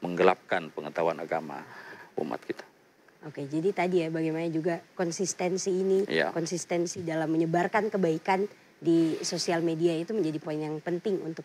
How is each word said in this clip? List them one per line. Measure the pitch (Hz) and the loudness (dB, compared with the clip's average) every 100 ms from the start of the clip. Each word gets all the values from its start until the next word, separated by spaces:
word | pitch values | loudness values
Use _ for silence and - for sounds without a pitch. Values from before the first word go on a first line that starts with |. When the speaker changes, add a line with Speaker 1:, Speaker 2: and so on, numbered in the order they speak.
Speaker 1:
menggelapkan | 90 87 92 92 - 95 78 | -4 4 6 6 2 -4 -4
pengetahuan | 78 76 76 82 78 | -8 -8 0 0 0
agama | 80 80 76 69 - - - - - - | -2 -4 -4 -10 -12 -16 -18 -18 -12 -6
umat | - - | -4 -6
kita. | - - - _ _ _ _ - 156 | -8 -10 -12 _ _ _ _ -18 -14
Speaker 2:
Oke, | 143 139 | -10 -6
jadi | 151 180 | -2 0
tadi | 196 175 180 | 0 2 2
ya | 165 | 2
bagaimana | 165 160 160 170 | 0 0 0 -2
juga | 160 170 170 - | 0 0 -2 -4
konsistensi | - 170 165 185 - 180 185 196 | -4 -2 0 -2 -2 -2 0 0
ini, | 185 190 190 202 | 0 4 4 4
Speaker 1:
Iya. | 165 160 | 2 2
Speaker 2:
konsistensi | 170 165 175 - 175 175 - 165 | 0 -2 -4 -2 -2 -2 -4 -4
dalam | 160 156 | -2 0
menyebarkan | 160 165 170 180 220 208 | 2 2 2 2 0 0
kebaikan | 202 170 160 - 190 208 - - - | 2 2 2 0 0 0 -6 -20 -6
di | 170 165 160 151 | 4 4 4 2
sosial | - 175 180 170 165 | -2 -4 0 2 2
media | 160 170 160 | 2 2 2
itu | 170 | -2
menjadi | 220 160 156 | 0 0 -2
poin | 165 151 | -4 -4
yang | 151 156 | -4 -4
penting | 175 175 214 185 | -2 -2 0 -2
untuk | 160 160 | -2 -8